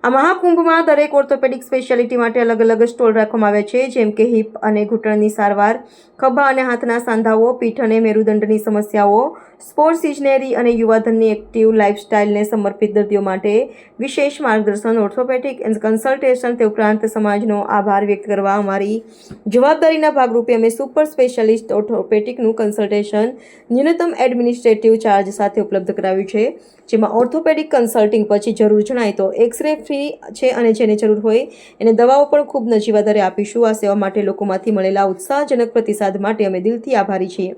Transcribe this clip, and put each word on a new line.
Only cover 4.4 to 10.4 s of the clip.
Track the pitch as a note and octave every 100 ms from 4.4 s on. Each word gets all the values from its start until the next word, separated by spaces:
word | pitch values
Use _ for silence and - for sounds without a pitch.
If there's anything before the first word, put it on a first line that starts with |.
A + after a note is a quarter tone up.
| A3 -
અને | G#3+ G#3+ G#3
ઘૂંટણની | A3+ A3 G#3+ G#3+
સારવાર, | G#3 G3+ G3+ G#3 A#3 - _ _ _
ખભા | C4 B3+
અને | C#4 C4
હાથના | B3+ A#3+ A#3+ A#3
સાંધાઓ, | A#3+ A3 A3 A3 A#3
પીઠ | B3 A#3 A3+
અને | A#3 A3
મેરુદંડની | A3+ G#3+ A3 G#3+ G#3 G#3+
સમસ્યાઓ, | G#3+ G#3 G#3 G#3+ G3+ G#3 C#4 - - _ -
સ્પોર્ટ્સ | - D4+ E4 E4
ઇજનેરી | C#4+ C#4 C4+